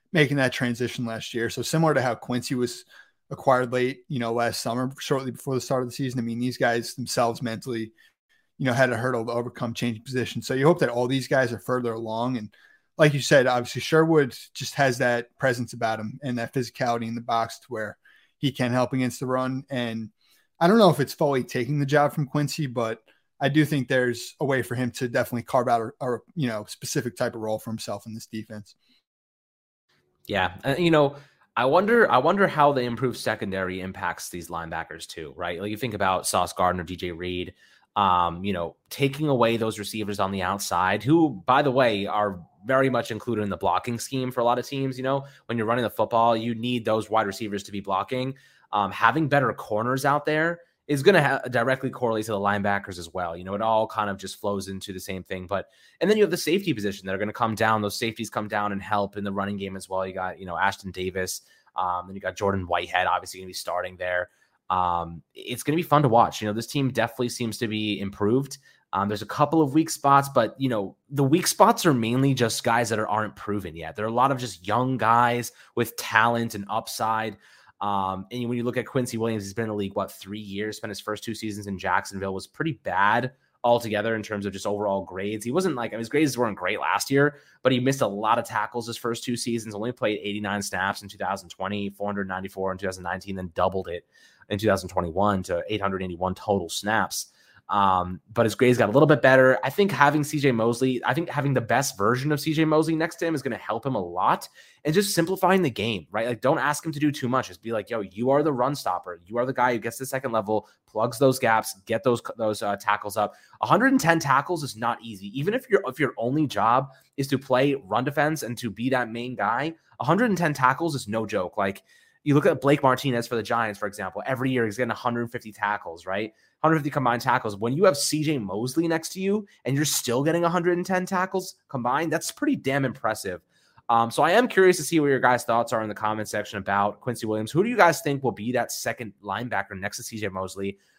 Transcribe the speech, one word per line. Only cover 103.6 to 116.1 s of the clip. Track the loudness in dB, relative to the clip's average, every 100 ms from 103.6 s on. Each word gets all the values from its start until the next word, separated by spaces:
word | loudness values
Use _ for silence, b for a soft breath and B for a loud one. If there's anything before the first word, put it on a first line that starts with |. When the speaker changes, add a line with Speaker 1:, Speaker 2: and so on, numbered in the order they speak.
| -4 -4 -2
Speaker 2:
him |
a | -4
lot. | -4 -2 0 0 -4 b b b
And | 0
just | 0 2
simplifying | 0 0 2 4 4
the | 2
game, | 0 -2 -2 -4
right? | -4 -2
Like, | 0
don't | 0 2
ask | 0 -2
him | -4
to | -2
do | 0
too | 0 0
much. | 0 -2
Just | -8
be | -6
like, | -6 -4
"Yo, | -6
you | -6 -2 2
are | 4
the | 4
run | 2 0
stopper. | -2 -4 -4 -6 -14
You | -6 -2
are | -2
the |
guy | 2 2
who | 2
gets | -4 -8
the |
second | -6 -6 -2
level, | -2 0 -2 b b _
plugs | -4 -2 4
those | 4 4
gaps, | 2 2 0 -8 -4
get | 0
those, | 2 0 -2 -4
those, | -2 -2
uh, | -2 -2
tackles | 0 -2 -2 -2
up." | -2 B B B
A | 2
hundred | 4 6
and | 4
ten | 4 4
tackles | 4 2 2 -4
is | -6 -4
not | -4 -4
easy. | -8 -12 -10 -4
Even | -2
if | -2 0
your, | 0 0
if | -2
your | -2